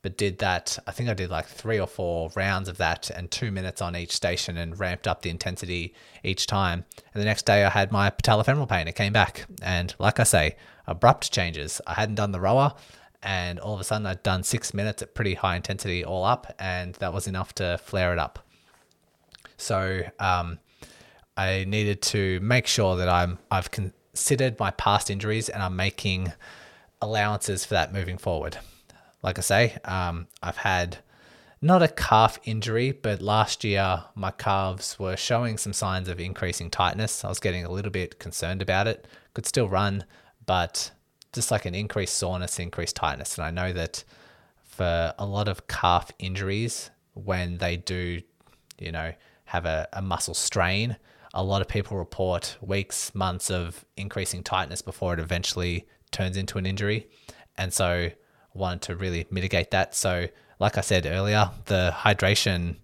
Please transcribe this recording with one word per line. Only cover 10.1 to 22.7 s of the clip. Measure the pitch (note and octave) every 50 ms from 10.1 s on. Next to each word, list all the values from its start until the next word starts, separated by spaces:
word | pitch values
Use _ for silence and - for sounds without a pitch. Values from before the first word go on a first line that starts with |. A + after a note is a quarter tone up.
| - -
I | A2+
say, | - - F2 D2+ D#2 - - - - - - _
abrupt | - F2 F2 - A#2+ A#2 - - -
changes. | - - F2+ E2+ D#2+ D#2 D2 D2+ - - -
I | - E2+
hadn't | G#2 G#2+ G#2+ G#2+
done | G#2+ G#2 G2+ F#2+
the | F2
rower, | F#2 G2 A#2 C3+ C#3 C#3+ - - - - - - - _ _ _ -
and | G2 F#2+ F#2 F2 F2+ F2+ -
all | - G#2+ G#2+
of | F#2+
a | F#2
sudden | - G#2+ G#2+ G#2
I'd | G2 F#2 F#2
done | - G#2 F#2 F#2 F#2
six | - - A#2 - - -
minutes | G2+ G2+ G#2+ G2+ -
at | - - _
pretty | - A2+ G2 F2+
high | - - F#2+ F2
intensity | F2+ - - G2 F#2 - G2+ F2+ F2 -
all | - F#2 F#2 F#2
up, | G#2 B2 - - - - -
and | F#2+ F#2 F#2 F2+ F2+ F2+ F2+
that | - F#2+ F2+ E2+
was | G2 -
enough | G2+ F#2 F#2+ F2+ - -
to | - F#2+ F2 F2 -
flare | - - - G2 F2+ F2 F2
it | E2+
up. | D2 - - - _ _ _ _ _ _ _ _ _ _ _ _ _ _ _ _ _ _ - _ _ - _
So, | - - - A2 F#2+ F#2+ F#2+ F#2+ F#2 F2 - - -
um, | G2+ F#2 F2+ F2 F2 E2+ D#2+ - _ _ _ _ - - - - - - - - _ _ _
I | - F#2+ F#2+ F#2+ F#2+ F#2+
needed | F#2+ G#2 G#2+ G#2 G#2 G2+ -
to | - - - G#2+ G2 F#2+ F#2 F2+
make | G2 A2 B2 B2+ -
sure | -